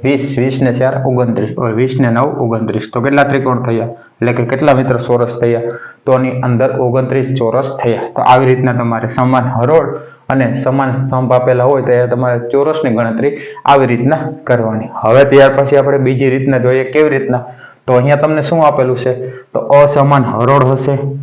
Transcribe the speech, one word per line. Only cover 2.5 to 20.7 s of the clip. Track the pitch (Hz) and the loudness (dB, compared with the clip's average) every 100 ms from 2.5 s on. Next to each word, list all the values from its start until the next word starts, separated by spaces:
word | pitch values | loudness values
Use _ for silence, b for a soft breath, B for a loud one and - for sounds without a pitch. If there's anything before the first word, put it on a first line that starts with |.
| 113 110 110 - | -2 -4 -6 -6
તો | 117 | -4
કેટલા | 127 143 | -2 0
ત્રિકોણ | 139 139 131 123 | 2 0 -2 -2
થયા? | 127 113 113 | -2 -4 -4
એટલે | - - _ 117 | -10 -20 _ -2
કે | 120 117 | -2 -2
કેટલા | 131 151 | 0 2
મિત્રો | 131 131 117 | 2 2 -2
ચોરસ | - 120 120 120 | 0 0 0 -2
થયા? | 120 117 117 B B B - | -2 -2 -4 B B B 0
તો | |
આની | 127 127 127 | 0 0 -2
અંદર | 123 120 131 135 | -2 0 0 0
ઓગણત્રીસ | 127 127 131 131 131 131 | 0 0 0 -2 -2 -2
ચોરસ | 113 120 135 - | 0 0 -2 -4
થયા. | 120 110 - - | -2 -2 -4 -2
તો | |
આવી | 135 127 127 | 4 4 4
રીતના | 127 127 | 2 0
તમારે | 120 117 113 113 | -2 -2 -4 -4
સમાન | - 127 127 | -2 0 2
હરોળ | 120 117 123 160 135 80 B B B | 0 -2 2 2 2 -8 B B B
અને | 135 120 | -2 0
સમાન | 135 - 135 131 120 | -2 -2 -2 -2 -2
સ્તંભ | 135 127 127 | -2 -2 0
આપેલા | 127 123 127 | 0 2 0
હોય | 127 139 | 2 0
તો | 127 | 2
એ | 123 123 | 0 0
તમારે | 123 127 120 | 0 -2 -2
ચોરસની | 120 139 143 156 147 | -2 0 0 0 -2
ગણતરી | 113 113 113 139 143 B B - | 0 -2 0 -2 -4 B B 2
આવી | 139 131 | 4 4
રીતના | 120 127 156 165 - | 0 0 -2 -4 -10
કરવાની. | - 120 113 107 110 - | -2 0 0 -4 -8 -4
હવે | 110 123 | 2 4
ત્યાર | 139 139 139 135 | 6 6 6 4
પછી | 135 143 | 2 2
આપણે | 135 139 | 2 0
બીજી | 131 131 135 | 0 0 0
રીતના | 131 135 131 | 0 0 0
જોઈએ. | 123 131 | 2 0
કેવી | 131 147 151 | 0 2 2
રીતના? | 135 135 123 - B B B - | 0 -2 -4 -6 B B B 0
તો | |
અહીંયા | 123 131 143 | 2 2 2
તમને | 156 151 | 2 0
શું | 139 165 151 | 0 2 2
આપેલું | 135 127 123 | 2 0 0
છે? | 127 123 127 B B | -2 -4 -8 B B
તો | - | -8
અસમાન | - 143 143 147 139 143 | 2 4 6 4 2 2
હરોળ | 120 104 123 139 131 | 0 0 2 2 2